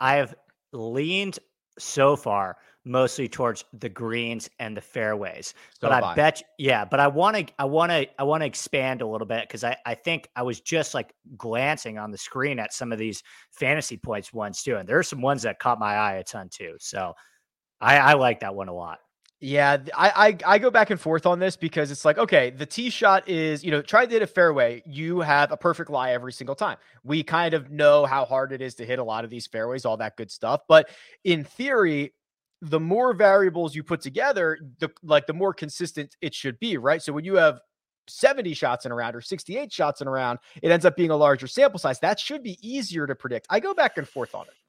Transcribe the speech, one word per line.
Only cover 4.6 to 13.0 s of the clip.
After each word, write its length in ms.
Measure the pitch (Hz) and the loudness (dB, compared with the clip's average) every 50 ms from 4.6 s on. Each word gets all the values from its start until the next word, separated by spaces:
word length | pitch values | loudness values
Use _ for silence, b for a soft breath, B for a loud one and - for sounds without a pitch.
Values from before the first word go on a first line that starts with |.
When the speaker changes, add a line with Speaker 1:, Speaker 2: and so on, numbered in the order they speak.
| 123 110 107 | -12 -12 -12
Speaker 1:
the 60 | 104 | -14
fairways. 720 | - _ _ 127 110 107 107 104 101 90 82 - - - b b b b | -16 _ _ -4 -4 -2 -4 -4 -6 -10 -12 -12 -16 -16 b b b b
Speaker 2:
So 160 | b b - 113 | b b 0 2
Speaker 1:
But 40 | |
I 20 | 127 | 2
Speaker 2:
have 100 | 123 110 | 2 2
I. 100 | 90 87 | 0 0
Speaker 1:
bet, 280 | 135 147 160 - - - _ _ - | 2 2 2 2 0 -14 _ _ -2
yeah, 260 | 143 135 123 110 104 | 0 0 2 2 0
but 160 | 95 135 135 | 0 2 4
I 60 | 143 | 4
wanna, 400 | 143 139 151 180 208 220 208 160 - _ - | 4 4 2 0 2 0 0 -6 -8 _ -6
I 60 | 139 | -4
wanna, 400 | 139 143 160 170 175 170 156 139 - _ - | 0 2 0 2 2 0 -2 -2 -4 _ -4
I 60 | 139 | -2
wanna 200 | 143 156 160 156 | -2 0 -2 -2
expand 560 | 135 - - - - - 143 131 131 131 113 | -4 -6 -10 -10 -4 -4 -2 -2 -2 -4 -4
a 60 | 120 | -6
little 200 | 110 107 107 110 | -6 -6 -8 -6
bit 220 | 101 117 117 107 - | -6 -6 -6 -6 -8
'cause 160 | - 107 123 | -10 -8 -6
I, 140 | 120 127 - _ | -6 -6 -6 _
I 80 | 120 117 | -10 -10
think 340 | - _ 170 165 151 - _ _ | -6 _ -6 -6 -6 -8 _ _
I 60 | 127 | -8
was 180 | 123 127 113 - | -6 -6 -6 -8
just, 320 | _ - 160 160 147 - | _ -4 -2 -2 -2 -2
like, 220 | - 135 110 - _ _ _ - 139 101 | -6 -8 -8 -8 _ _ _ -20 -20 -14
glancing 580 | - 113 113 120 131 147 156 151 - 120 107 | -10 -6 -4 -2 -2 -2 -4 -4 -8 -12 -12
on 140 | 107 107 107 | -10 -12 -12
the 80 | 104 - | -12 -12
screen 400 | - - - 131 131 147 139 120 | -14 -10 -6 -6 -4 -4 -4 -6
at 160 | 107 - - | -8 -10 -8
some 180 | - 131 120 | -10 -8 -6
of 60 | 113 | -6
these 240 | 107 | -6